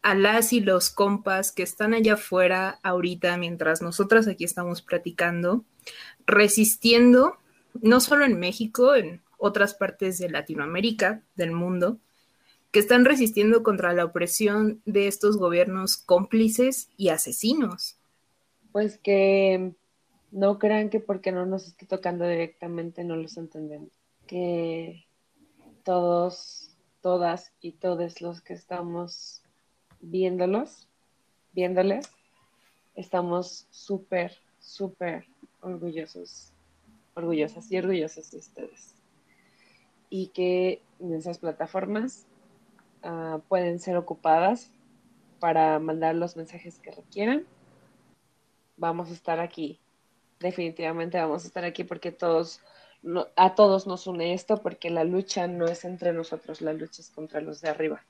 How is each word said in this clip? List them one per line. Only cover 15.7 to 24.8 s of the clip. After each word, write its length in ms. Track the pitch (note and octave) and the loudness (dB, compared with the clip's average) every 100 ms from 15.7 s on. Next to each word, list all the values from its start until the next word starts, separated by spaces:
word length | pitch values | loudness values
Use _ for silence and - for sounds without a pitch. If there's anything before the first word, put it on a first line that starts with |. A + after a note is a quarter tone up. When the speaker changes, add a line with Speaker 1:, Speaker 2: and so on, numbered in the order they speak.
| F#3+ F#3+ - | 0 -2 -4
Speaker 1:
cómplices 920 | - F3+ G3 A3+ A3 A3 B3+ C4 - _ | 4 2 4 2 2 4 0 0 -10 _
y 120 | G3 | 0
asesinos. 840 | D#3+ - - G#3+ D#4 A3 F3+ - - _ _ _ _ _ _ _ | 0 -4 -2 0 0 -2 -4 -12 -12 _ _ _ _ _ _ _
Speaker 2:
Pues 260 | G3+ G#3+ G#3 | -2 -2 -4
que 760 | G3+ G3 G3 G3 F#3+ F#3 F#3 E3+ _ _ _ _ _ | 2 4 6 4 4 2 -2 -10 _ _ _ _ _
no 280 | G3 G3 G3+ | 0 0 2
crean 300 | G#3+ G#3+ G#3+ | 0 0 0
que 100 | G#3+ | -4
porque 320 | G#3+ F#3+ F#3+ | -4 -4 -4
no 140 | F#3 F3+ | -4 -4
nos 220 | F#3+ F#3+ | -6 -8
esté 180 | _ F#3 | _ -10
tocando 420 | F#3+ F#3+ F3 F3 | -6 -4 -4 -2
directamente 760 | E3+ E3 _ E3+ E3+ E3+ E3+ | -2 -4 _ -12 -10 -10 -10
no 120 | F3 E3 | -8 -8
los 220 | D#3+ - | -10 -14
entendemos. 520 | E3 D#3+ D3+ D3 D#3 _ _ _ - | -16 -14 -14 -14 -18 _ _ _ -12
Que 800 | F3+ F3 E3+ E3 E3 | -6 -4 -4 -4 -8